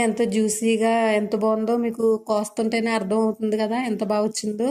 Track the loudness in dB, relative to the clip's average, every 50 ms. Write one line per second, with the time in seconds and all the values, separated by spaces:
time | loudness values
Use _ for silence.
0 | 2 0 2 0 0 0 2 0 0 0 0 0 0 2 2 2 2 2 2 2
1 | 2 2 2 2 0 0 -2 0 0 0 0 0 0 0 0 0 0 -2 -2 0
2 | 2 2 2 0 0 -2 -2 -2 -2 -4 -4 -2 -2 0 0 0 0 0 0 -2
3 | -2 0 0 0 0 0 0 -2 -2 -2 0 0 0 -2 -2 -2 -2 -2 -2 -2
4 | -2 0 0 0 0 -2 -2 -4 -6 -6 -4 -2 -2 -2